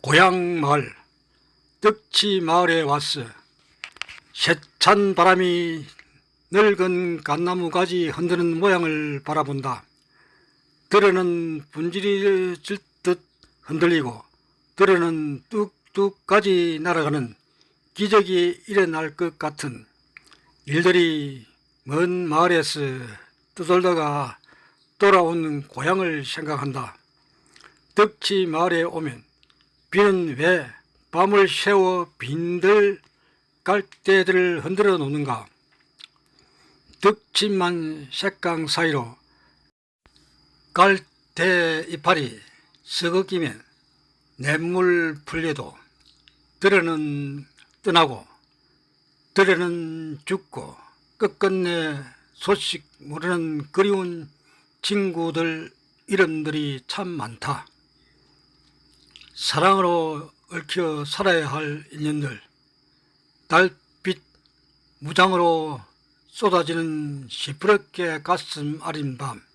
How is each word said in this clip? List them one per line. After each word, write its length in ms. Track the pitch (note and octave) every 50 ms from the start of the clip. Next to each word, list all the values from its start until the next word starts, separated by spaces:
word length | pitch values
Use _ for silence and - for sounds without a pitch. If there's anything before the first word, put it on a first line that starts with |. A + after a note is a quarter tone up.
고향 580 | - C3 D3 D#3+ F#3+ F#3 F3+ F#3 F3 F3 F3 E3
마을, 360 | D3 C#3 D3 D3 B2+ G#2+ - - _ _ _ _ _ _ _ _ _ _ _ _ _ _ _ _
떡치 600 | - G#3+ G#3+ - _ _ - - - G#3 G3 F#3+
마을에 400 | E3+ D#3+ E3 F3 F3+ E3+ E3 E3
왔어. 440 | D#3 C#3+ C#3+ D3 C#3+ - - D3 A#2+ A2 G#2+ - _ _ _ _ _ _ _ _ - - _ - - - - - _ _ _
세찬 840 | - - E3 E3+ D3 - _ _ _ - F3+ G#3 G3+ G3+ G3 F#3+
바람이 720 | F3+ F3 F#3 F#3 F3+ F#3 F3+ F3 F3 F3 E3+ E3 D#3+ C#3+ - - - - _ _ _ _ _ _ _ _ _
늙은 720 | E3+ G3 G#3+ G#3+ G3+ F3+ F#3 F#3 F3+ F3+ F3+ F3 E3+ D3+ C#3+
감나무가지 880 | D3 D3 D3+ F3 F3+ F3+ F3+ F3 E3 D3+ F3 F#3 E3+ F3 F3+ E3+ D#3
흔드는 500 | C#3 - E3+ E3+ F3+ F3 F3 E3+ E3 E3
모양을 600 | F#3 G3+ F#3+ F3 E3+ D#3+ D#3 D3+ D3+ D3+ D3 C#3 -
바라본다. 600 | - D3+ D#3 D3 C#3 C#3+ C#3 C3 C3+ B2+ G#2 - _ _ _ _ _ _ _ _ _ _ _ _ _ _ _ _ _ _ _ _ _
들어는 760 | - G#3 G#3 G3+ F3+ F#3 F#3 F3 F3 E3+ E3 E3 D#3+ D3+ C#3+ _
분지러질 1040 | - D3+ E3 F3 E3+ G3 F#3+ G3+ G3+ G3 G3 G3+ G3 F#3 F#3 F3+ F3 D#3 _ - G3+ G3 _ _ _ _ _
듯 180 | F3+ F3+ F3 _ _ _ _ _ _ _ _
흔들리고 600 | _ - D#3+ D#3+ E3+ E3+ E3+ D#3+ C#3 B2 A2+ G#2+ - _ _ _ _ _ _ _ _ _ _
들어는 680 | - G3 G3 F#3+ F3 E3+ E3+ E3 D#3 D#3 D3 C#3+ B2+ _ _
뚝뚝까지 1300 | - G#3+ G#3 G3+ _ _ _ _ _ G3 G3 G3 F#3+ _ _ - F#3+ G#3+ F3+ G3+ F#3 F3 F3 E3+ D#3+ D#3
날아가는 540 | D#3 F3+ F3 E3 D3+ D3 D3 D3+ B2+ A#2 G#2 _ _ _ _ _ _ _ _ _ _ _ _
기적이 720 | - G#3 G#3 G#3+ G#3+ G3+ F3+ F#3 F3 F3 F3 F3 - _
일어날 480 | - G3+ G3 F#3+ E3 D#3+ D#3 D#3+ D3+ D3
것 220 | - F3 E3 D#3
같은 480 | _ - D3+ D3 - - C#3 A#2+ G#2+ A2 _ _ _ _ _ _ - _ _ - _ _ _ _ _ _
일들이 800 | C#3+ C#3+ D#3+ E3+ F3+ F3+ F3+ F3 E3 D#3 D3+ C#3+ C#3+ C3+ C3 G#2+ _ _ _ _ _ _ _ _
먼 440 | C3 C#3 D#3 F3 F3 F3+ F3+ F3+
마을에서 520 | E3 D3+ D#3 E3+ F3 F3 E3 D3+ - - D3+ C#3+ C3+ C3 C3 B2 A#2 G#2 - - _ _ _ _ _ _
떠돌다가 840 | - F3 D#3 F3+ F3+ F3+ F3+ F3+ E3 D3+ D3 C#3+ D3 C#3 B2 - - _ _ _ _ _ _ _ _ _ _ _
돌아온 680 | _ - G3+ G3 F#3 F3 E3 E3+ E3+ D#3+ D#3 D3 C#3+ C#3
고향을 580 | - - C3 C3+ D#3+ F#3 F#3+ F#3 E3+ D#3+ D3 C3+
생각한다. 720 | B2+ - D#3+ D#3 D3+ D3+ C3 C3 C#3 B2+ C3+ B2 G#2+ - _ _ _ _ _ _ _ _ _ _ _ _ - - - _ _ _ _ _
덕치 500 | - G#3 G#3+ G#3+ _ - - G3+ G3 F#3
마을에 380 | E3+ D#3 D#3+ F3 F#3 F3 E3 E3
오면 400 | E3+ E3+ E3 D#3+ D3 B2 A2+ - _ _ _ _ _ _ _ _ _ _ _ _ _
비는 460 | - F#3+ G#3 G#3 G3 F#3 F3 D#3+ C3+
왜 320 | B2 D3+ F3 F#3 F3 C#3 A#2+ - - _ _ _ _ _ _
밤을 360 | - E3 F#3 G3 G3+ G3+ G3
새워 640 | F3+ - - - G3+ G3+ G3 F#3 F#3 F#3 F3+ F3 - _
빈들 840 | _ - A#2+ C#3+ E3 E3+ E3+ F3 F3+ E3+ F#3+ G#3 G#3+ G3+ G3+ G3+ - _ _ _ _ _ _ _ _ _ _ _ _ _
갈대들을 1000 | - F#3+ G#3 G3 _ - _ _ - G3 F#3+ F#3 F3+ F#3 F#3 F3+ F3+ F3 E3 -
흔들어 340 | E3 F#3+ F#3 G#3 G3+ F#3+
놓는가? 500 | E3+ C#3+ C#3 C#3+ D3+ D3 C#3 B2 A2 G#2 _ _ _ _ _ _ _ _ _ _ _ - _ _ _ _ _ _ _ _ _ _ _ _ _ _ _ _ _ _ _
덕치만 1080 | - G3+ G#3+ - _ _ _ - G3+ G#3+ G3+ F#3+ F3+ F3 F3+ E3+ D#3+ D#3 D#3 D#3 C#3+ C3
색강 560 | - - - G3 F#3+ _ - F3 E3+ D#3+ D#3+
사이로 500 | C#3+ - E3 E3+ E3 D3 C#3 A#2+ A2+ A#2 _ _ _ _ _ _ _ _ _ _ _ _ _ _ _ _ _ _ _ _ _ _ _ _ _ _ _ _ _ _ _ _
갈대 1120 | E3+ F3+ G3 G3 F#3 - _ _ _ _ _ _ - E3 F#3 F#3 F3 E3+ E3 D#3+ D#3 E3 E3+
이파리 500 | E3+ D3+ D3 F3 F#3 D#3+ C#3+ A#2+ A2 A2 - _ _ _ _ _ _ _ _
썩어끼면 800 | - - - E3+ E3+ E3+ F#3 F#3+ F#3+ F#3+ F3 E3 B2+ G#2+ - - _ _ _ _ _ _ _ _ _ _ _ _ _ _
냇물 800 | - B2+ C#3+ D3+ D#3 E3 E3+ F3+ F#3 F#3 F3+ F3 F3 E3 D#3+ D#3 D3 D3
풀려도 520 | - - E3 D#3+ E3 D3 - A#2 - - - _ _ _ _ _ _ _ _ _ _ _ _ _ _ _ _
들어는 880 | - G3 G3 F#3+ E3+ E3+ E3 D#3 D#3 D3 C#3+ C#3+ C#3+ C#3 C#3 C#3+ C#3 _ _ _ - _ _ _ _
떠나고 440 | G3+ F3 E3+ E3 C#3 B2 G2+ - _ _ _ _ _ _ _ _ _ _ _ _ _ _ _ _ _ _ _ _ _ _
들어는 840 | G3 G3 F#3 F#3 E3 F3+ F3 F3 E3+ E3 D#3+ D#3+ D#3+ D#3+ D#3 D3+ D3 _
죽고 500 | - F#3+ F#3+ _ _ - - - C#2 C#2 - - - _ _ _ _ _
끝끝내 800 | _ A3 G3+ - _ G#3 G3 F#3+ F#3 F3+ F3 F3 E3+ D#3+ D#3 D3 C#3+ C#3 - - _ _ _ _
소식 500 | - - F3+ G3+ G3+ - - - D#3+ - _ _ _
모르는 720 | - C#3+ D3 D3+ D#3 F3 F3+ E3+ E3 D#3+ D#3 D3 C#3 -
그리운 580 | - F#3+ G3 G3+ G3+ F#3+ F#3 F3+ E3+ E3+ D#3 D3 _ _ _ _ _ _ _ _ _ _
친구들 920 | - - G#3 G#3 G3 F#3+ E3+ E3+ E3 E3 D3+ E3 E3 E3 D#3+ D#3+ E3 - _ _ _ _ _ _ _
이름들이 720 | - G3+ F#3+ F#3+ D#3+ D#3+ D#3 D3+ D#3 D3+ D3+ D3+ C#3+ C#3 C3 _
참 200 | - - - G3
많다. 580 | F3+ F3 D3+ A2+ A2+ A#2 - - - C#3 - - _ _ _ _ _ _ _ _ _ _ _ _ _ _ _ _ _ _ _ _ _ _ _ _ _ _ _ _ _ _ - - - _
사랑으로 960 | - - - - D#3 E3 F#3+ G3 F#3+ F#3 F3 F3 E3+ E3 D#3 D#3 D3 D3 - _ _ _ _
얽혀 540 | F3 E3 D3+ - - F3+ F3 D#3+ D#3 D3 D3
살아야 420 | C#3+ - - G3+ G3 F3 E3 D3+
할 380 | C#3 C#3 D3+ D#3 D3 D3 D3+ D3+ _
인연들, 500 | C#3 D3+ D3+ D3+ D3+ D3+ C#3+ C3+ A#2+ G#2 - _ _ _ _ _ _ _ _ _ _ _ _ _ _ _ _ _ _ _ _
달빛 760 | _ D#3+ E3+ F#3 F#3 F#3 _ _ _ _ _ _ F#3+ F#3 - _ _ _ _ _ _ _ _ _ _ _ _ _ _ _ _
무장으로 800 | C#3+ D3 E3 D#3+ F#3 F#3+ F#3+ F3 F3 E3+ E3 D#3+ D#3 D#3 D3 A#2+ - _ _ _ _ _ _ _ _
쏟아지는 1000 | _ _ - A3+ G3+ F3+ F3 D#3+ C#3+ E3 E3 E3 D#3+ D#3 D3+ D3+ D3 C#3+ C#3 C3 A2+
시퍼렇게 920 | - - - C#3+ C#3 - - G3 G#3+ G3 G3+ _ - - F3+ E3+ D#3+ D3+
가슴 580 | D3 - F3+ F3+ - - - D#3 D3 D3 D3+ D#3+
아린 360 | - E3+ D3+ D3+ D3 C#3 B2+
밤 240 | A#2+ C3+ C#3 - - _ _